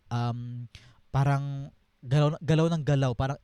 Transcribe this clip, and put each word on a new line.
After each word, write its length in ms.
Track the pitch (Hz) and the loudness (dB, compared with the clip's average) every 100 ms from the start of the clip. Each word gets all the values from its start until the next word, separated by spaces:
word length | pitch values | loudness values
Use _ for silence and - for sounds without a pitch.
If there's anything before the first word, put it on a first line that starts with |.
| - | -6
um, 560 | 120 120 120 120 120 120 - - - _ | -4 -2 -4 -8 -10 -12 -16 -20 -20 _
parang 560 | 135 139 139 143 139 139 - _ _ | 0 2 2 -2 -6 -10 -16 _ _
galaw, 320 | 131 147 147 156 | -2 2 2 2
galaw 240 | 139 160 165 | 0 2 2
ng 160 | 165 | 0
galaw, 320 | 143 143 135 | 2 2 2
parang 240 | 120 135 143 | 0 -4 -4